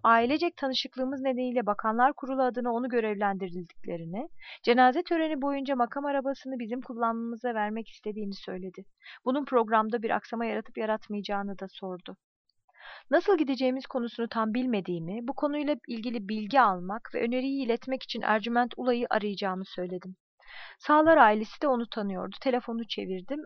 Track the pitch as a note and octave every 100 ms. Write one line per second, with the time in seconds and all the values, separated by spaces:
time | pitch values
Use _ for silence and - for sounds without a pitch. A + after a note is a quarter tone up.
0 | A3 A3+ A#3+ D4+ E4+ - C4+ B3 - B3+
1 | C4 C#4 C4+ B3 B3+ A#3+ G3+ G3+ A3 A3+
2 | C4 - C4 C4 B3+ A#3 A#3+ A#3 B3+ A#3+
3 | G#3+ G3+ G3+ F#3+ F#3 F3+ E3 - F3+ E3+
4 | E3 G3 E4 - - - - A#3+ B3+ C#4+
5 | F4 E4 D#4 D4 C#4 C#4 C4+ B3+ A#3+ C#4+
6 | C#4+ C#4 C4 C4+ C4 B3+ A3 B3+ - A#3
7 | A#3 A3+ A#3 A#3 B3 A3 G#3 A3+ G#3+ -
8 | G#3+ G#3 G3 F#3+ - F#3 F#3 F#3+ - _
9 | - - B3 C#4+ C4+ B3 A3 A3 A3 A#3
10 | A3 G#3 - A#3 A3+ G#3+ - A#3 G#3+ G#3+
11 | - G#3 G3 G3+ G3+ F#3+ F#3+ - F#3+ F3+
12 | F#3 F#3+ _ _ _ _ _ _ - -
13 | - D#4 G#4 F4 C4+ B3+ B3+ C4 - B3+
14 | A#3 - A#3 A3+ A3 B3 B3+ G#3+ F3 E3+
15 | E3 A3 A#3+ - D4 D4 D4 B3 - A3+
16 | A#3+ A#3 G3 A3 G#3 C4+ G#3+ F3+ F3+ A3
17 | - - A#3 B3+ C4+ C#4 A#3 A#3 C4 C4
18 | - A3+ - G#3+ A#3 A#3+ A#3+ - B3+ A#3+
19 | A#3 G#3+ G#3 F#3+ G3+ F#3 F#3+ - F3+ F3+
20 | F#3 F#3 _ _ - - - - - D4+
21 | D#4+ D#4+ A3 G#3+ A3 - D4 A#3+ A#3 A3
22 | G3+ F#3 F#3+ - C4+ B3 A#3+ A3+ A3 -
23 | F#3+ F#3+ F#3 D4